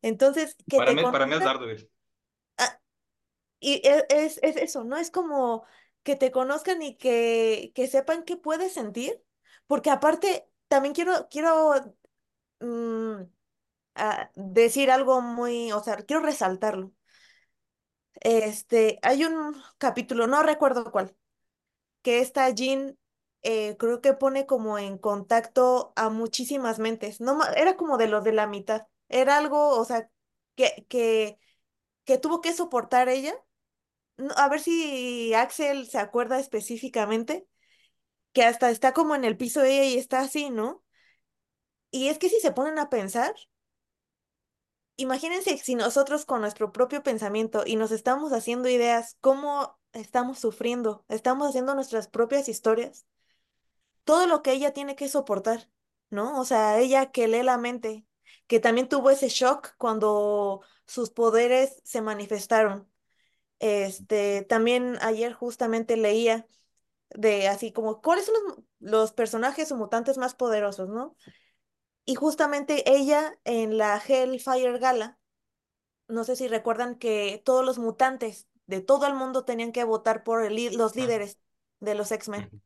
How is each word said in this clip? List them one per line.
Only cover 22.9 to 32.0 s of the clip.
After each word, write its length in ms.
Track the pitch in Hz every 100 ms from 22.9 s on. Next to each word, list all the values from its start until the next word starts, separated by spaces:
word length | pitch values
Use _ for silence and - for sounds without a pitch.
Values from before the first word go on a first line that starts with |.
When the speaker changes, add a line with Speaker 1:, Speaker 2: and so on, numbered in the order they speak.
| 277 _ _ _ _
Speaker 1:
eh, 340 | 220 220 214 214
creo 240 | 226 240
que 120 | 269
pone 320 | 269 269 269 269
como 320 | 254 220 208
en 180 | 202 196
contacto 960 | 214 202 190 233 226 - 254 247 240 -
a 140 | 220
muchísimas 680 | 220 226 - 240 285 247 220
mentes. 420 | 220 226 208 208
No 140 | 233 285
ma-, 160 | 302 -
era 220 | 320 370
como 200 | 330 262
de 100 | 226
los 140 | 214 202
de 80 |
la 140 | 220 214
mitad. 400 | 202 196 220 220 _ _
Era 280 | 247 262 285
algo, 340 | 302 294 294 254
o 60 | 240
sea, 240 | 233 226 _ _ _ _ -
que, 300 | 254 - _
que, 500 | 247 233 220 214 208 _ _ _ _ _ _